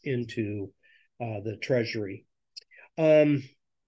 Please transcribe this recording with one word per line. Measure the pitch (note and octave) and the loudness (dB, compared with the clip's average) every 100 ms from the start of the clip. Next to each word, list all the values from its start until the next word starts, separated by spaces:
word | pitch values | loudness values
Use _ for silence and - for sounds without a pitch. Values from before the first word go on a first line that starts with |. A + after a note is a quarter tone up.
into, | D3 B2 A#2 A#2+ G#2 G#2 G2 _ _ _ _ - | -6 -4 -4 -6 -6 -6 -10 _ _ _ _ -12
uh, | A#2 G#2 | -10 -8
the | G#2+ G2 | -8 -8
treasury. | - B2 A2 A2+ G2 G#2+ _ _ _ - _ - - - | -2 0 0 -4 -8 -10 _ _ _ -20 _ -20 -12 0
Um, | D#3 D#3 D3 C#3+ - _ _ _ | 6 6 6 2 -2 _ _ _